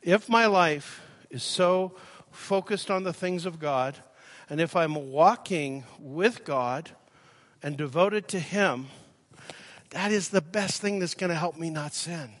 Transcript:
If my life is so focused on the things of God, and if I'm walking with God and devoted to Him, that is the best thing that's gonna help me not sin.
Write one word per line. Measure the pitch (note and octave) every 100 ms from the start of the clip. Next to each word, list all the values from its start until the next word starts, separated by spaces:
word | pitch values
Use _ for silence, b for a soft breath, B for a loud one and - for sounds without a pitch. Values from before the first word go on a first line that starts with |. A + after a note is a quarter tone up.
If | - F#3+ -
my | A3+ A3+
life | G3 F3 D3+ C#3+ - B B -
is | B2+
so | - - F3+ F#3 F#3+ - B B B
focused | - - G3 F#3+ G3+ -
on | F#3+
the | F#3+
things | E3 F#3 F3+ F3
of | E3
God, | D3+ C3+ C3 C#3 - B B B B
and | D3
if | E3 F#3
I'm | D#3+ D3+ C#3
walking | C3+ E3+ A#3 - F#3 C#3+ C3+ B2+ -
with | C#3+ C#3 G3 A#3
God | - C#3+ B2 C3 D#3+ - _ b b b b b
and | C#3+ C#3+
devoted | D3+ C#3 F#3 G#3 G3+
to | G3
Him, | D#3 G3 G3 B2+ C3 B B B _ B B B B B B
that | - G3
is | G#3 F#3
the | G3
best | D#3 F#3+ G3 -
thing | G#3 G3+
that's | F3
gonna | - F#3
help | E3 E3+ D#3+
me | E3
not | D#3 D3
sin. | - - E3+ C3+ G#2